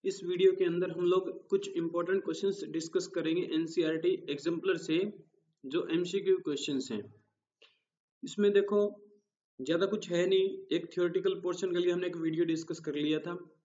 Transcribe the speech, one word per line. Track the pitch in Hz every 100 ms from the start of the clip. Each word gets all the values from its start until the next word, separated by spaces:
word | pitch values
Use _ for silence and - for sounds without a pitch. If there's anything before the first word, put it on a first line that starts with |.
इस | 190 170
वीडियो | 175 180 190
के | 185
अंदर | 180 170 180
हम | 165
लोग | 175 185 - - -
कुछ | 196 -
important | 170 165 170 170 190
questions | 180 160 196 190
discuss | 147 156 160 185 -
करेंगे | 170 156 170 -
एनसीईआरटी | 160 165 175 160 160 175 190 -
exemplar | 143 170 170 185 170
से, | - 160 208 - - _ _ _
जो | 135 160 -
एमसीक्यू | 165 175 196 190 185
questions | - 139 - 135 -
हैं। | 107 - - _ _ _ _ - _ _ _ _ _
इसमें | 226 - 202
देखो, | 202 196 208 208 - - _ _ _ _ -
ज़्यादा | 131 170
कुछ | 196 214 -
है | 170 185
नहीं, | 190 190 190 -
एक | 165 165
theoretical | - 175 180 185 180
portion | 180 175 185
के | 175
लिए | 180
हमने | 175 180
एक | 165
video | 160 160
discuss | 165 160 - 160
कर | 156
लिया | 147 151 156
था। | 175 175 - _